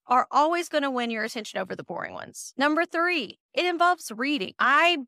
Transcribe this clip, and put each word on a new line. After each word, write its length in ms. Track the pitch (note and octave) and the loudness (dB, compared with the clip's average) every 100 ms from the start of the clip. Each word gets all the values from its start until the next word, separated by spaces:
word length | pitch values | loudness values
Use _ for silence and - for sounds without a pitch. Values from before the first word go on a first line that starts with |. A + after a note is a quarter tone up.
| - | 0
are 200 | B3 - | 2 4
always 380 | B3+ D#4 E4+ E4 | 4 4 2 0
gonna 220 | D4+ C#4 | -2 0
win 200 | B3+ A#3 | -2 -2
your 140 | A3+ | -4
attention 340 | A3 A#3+ G#3+ F#3 | -6 -6 -8 -6
over 160 | F#3 | -6
the 100 | E3+ | -8
boring 280 | - F3 - | -10 -8 -8
ones. 400 | F#3 - - - - | -10 -14 -14 -10 0
Number 260 | C#4+ D#4 | 2 2
three, 540 | E4+ E4+ F4 F4 A#3+ - _ | 0 0 0 0 -4 -12 _
it 100 | - | -2
involves 480 | F4+ E4+ F4 F4+ - | 0 2 2 2 -4
reading. 380 | G#3+ C4+ D4 F#3+ - | -4 -2 -2 -4 0
I 400 | A3+ C#4+ E4+ E4+ | 2 4 4 2